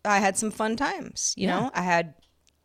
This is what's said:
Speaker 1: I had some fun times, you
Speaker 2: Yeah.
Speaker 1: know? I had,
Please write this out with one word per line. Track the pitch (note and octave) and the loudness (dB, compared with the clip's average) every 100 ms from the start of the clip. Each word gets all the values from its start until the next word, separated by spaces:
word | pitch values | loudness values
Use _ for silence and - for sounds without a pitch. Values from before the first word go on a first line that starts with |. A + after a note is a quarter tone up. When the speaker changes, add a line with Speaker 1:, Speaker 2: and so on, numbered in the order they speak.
| G#3 | 0
Speaker 1:
I | G3+ | 2
had | G3+ F#3+ | 2 2
some | G#3+ | -2
fun | - A3 A3+ | -2 -2 0
times, | C#4+ F#4 - - - - | -2 -4 -8 -6 -4 0
you | F#3+ | 0
Speaker 2:
Yeah. | F#3 | 0
Speaker 1:
know? | G3 | 0
I | - | -2
had, | F3+ E3+ E3+ - _ _ _ _ | 2 2 2 -6 _ _ _ _